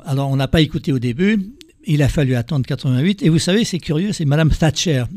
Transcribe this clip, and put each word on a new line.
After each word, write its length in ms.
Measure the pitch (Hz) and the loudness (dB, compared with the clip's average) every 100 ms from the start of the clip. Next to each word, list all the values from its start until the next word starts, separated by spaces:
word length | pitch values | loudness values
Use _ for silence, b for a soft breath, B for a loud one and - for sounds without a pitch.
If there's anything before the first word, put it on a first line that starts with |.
| - | -4
alors 260 | 139 139 | -2 0
on 40 | 135 | -2
n'a 120 | 131 | 2
pas 140 | 170 | 2
écouté 300 | 151 156 - | 2 -2 -4
au 60 | 131 | -2
début. 540 | 123 120 196 220 190 277 - _ - | -2 0 0 0 -2 -12 -20 _ -2
Il 160 | 147 | 2
a 80 | 139 | 2
fallu 260 | 165 135 123 | 2 0 0
attendre 300 | 113 147 - | 0 -2 -2
quatre-vingt-huit. 560 | 139 135 123 175 208 | -4 0 2 0 2
Et 80 | 185 | 2
vous 100 | 160 | 2
savez, 240 | 175 202 | 2 0
c'est 160 | 226 170 | 0 -4
curieux, 320 | - 151 208 | -4 -2 -2
c'est 140 | 175 143 | -2 0
Madame 240 | 147 156 | 2 2
Thatcher. 540 | - 160 - 180 131 117 | 2 2 0 -2 -2 -2